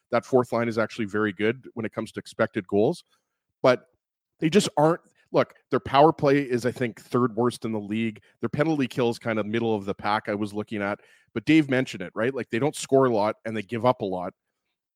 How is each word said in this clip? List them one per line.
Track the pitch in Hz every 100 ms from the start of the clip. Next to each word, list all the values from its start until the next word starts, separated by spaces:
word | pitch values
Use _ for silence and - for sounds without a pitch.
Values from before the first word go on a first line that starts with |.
| -
that | 120
fourth | - 127 123
line | 117 117
is | 113
actually | 107 -
very | 107 104 107
good | 92 104 127 -
when | -
it | 107
comes | - 113
to | -
expected | - - 113 - 95
goals. | 101 113 175 - _ _ _ _ _
But | 135 123 _ _ _ _ _ -
they | 160
just | 190 - -
aren't, | 151 175 _ _ _
look, | 165 127 _ -
their | 131
power | - 135 151
play | 156 147 139
is, | 139 123 120
I |
think, | 107 123 101
third | - 123 123 107
worst | 123 -
in | 117
the | 110
league. | 104 110 113 107 _ _
Their | 117
penalty | - 151 151 127
kill | - 120
is | -
kind | 120 110
of | 104
middle | 113 113
of | 110
the | 98
pack | 98 104 107 -
I |
was | 104 107
looking | 104 104 107
at. | 101 101 _ _ _
But | -
Dave | 107 160 143
mentioned | 127 131 107
it, | 87
right? | 92 117
Like, | 135 113
they | 113
don't | 139 -
score | - 135 135
a |
lot | 113 107 110
and | 113 110
they |
give | 98 117
up | 117 127
a | 104
lot. | 92 90 - _ _ _ _ _